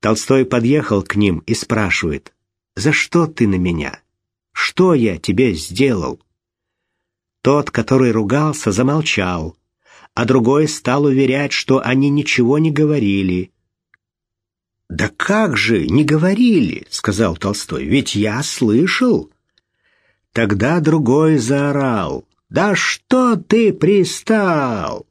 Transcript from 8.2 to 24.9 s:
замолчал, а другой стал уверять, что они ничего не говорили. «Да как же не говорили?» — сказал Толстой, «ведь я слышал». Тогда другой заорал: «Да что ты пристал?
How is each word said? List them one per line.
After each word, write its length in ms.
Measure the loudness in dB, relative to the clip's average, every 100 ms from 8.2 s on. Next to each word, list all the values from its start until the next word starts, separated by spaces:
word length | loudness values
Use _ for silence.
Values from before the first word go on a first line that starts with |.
| 0 0 -2 -2 -4
замолчал, 880 | 0 0 0 -2 -2 -2 -4 -8 -12 _ _ _ -20 -14
а 100 | -6
другой 440 | 0 2 2 2 0
стал 360 | -2 -4 0
уверять, 480 | 2 2 2 0 -2
что 280 | -6 0 0
они 260 | 2 0 2
ничего 480 | 0 -2 0 2 2
не 120 | 2
говорили. 800 | 2 0 2 0 0 0 -2 -4 _ _ _ _ _ _ _ _ _ _ _ _ _ _
«Да 220 | -6 -6 -4
как 400 | -2 0 0 -2
же 300 | 0 0 2
не 160 | 2
говорили?» — 840 | 2 2 2 2 4 4 0 -4 -10
сказал 460 | -6 -4 0 0 0
Толстой, 480 | -4 -6 -6 -8
«ведь 300 | 0 0 0
я 280 | -2 -2 -2
слышал». 880 | -6 -2 2 2 2 0 0 0 -2 _ _ _ _ _ _ _ _ _ _
Тогда 460 | -2 0 0 0 0
другой 600 | 2 2 2 2 4 2
заорал: 840 | 0 -2 0 -2 -2 -2 -4 -8 -12 _ _
«Да 280 | -2 0 0
что 580 | -2 -6 _ 0 2
ты 380 | 0 0 2 2
пристал? 1300 | 2 2 2 0 -4 -2 0 2 0 -2 -4 -6